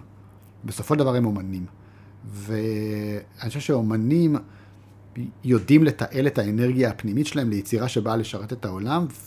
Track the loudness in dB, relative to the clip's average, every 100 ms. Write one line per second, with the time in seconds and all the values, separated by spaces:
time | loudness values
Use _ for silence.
0 | -4 -20 -20 -20 -20 -14 -10 -8 0 2
1 | 2 2 2 0 -4 -8 -10 -14 -20 -20
2 | -20 -20 -16 -12 -6 -4 -2 -2 -4 -4
3 | -4 -6 -10 -10 -8 -4 0 0 2 0
4 | 2 4 4 2 -4 -18 -20 -20 -20 -20
5 | -16 -12 -12 -6 2 2 6 8 6 2
6 | -2 0 0 0 0 2 2 2 0 0
7 | -2 0 0 0 0 -2 -2 -2 0 -2
8 | 0 -2 -2 -6 -8 -6 -6 -6 -2 -2
9 | -2 -6